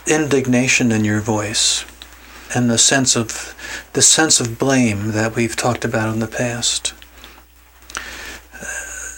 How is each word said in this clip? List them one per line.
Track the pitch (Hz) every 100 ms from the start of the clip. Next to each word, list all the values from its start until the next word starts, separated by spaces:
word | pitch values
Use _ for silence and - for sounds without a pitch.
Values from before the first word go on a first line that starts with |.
| -
indignation | 156 151 139 123 123 127 - 127
in | 107 107
your | 107
voice, | 104 107 107 110 - - - - - - - - -
and | 127 120
the | 113
sense | - 139 127 120
of, | 113 - - - - - -
the | -
sense | - - 160 -
of | 120 113
blame | 131 135 120 101 107
that | 107 113 113
we've | 117 -
talked | 127 113 120
about | 113 110
in | 110
the | 113
past. | - 123 120 - - - - - - - - - _ _ _ - -
Uh, | - - - - - - - 1077 - - -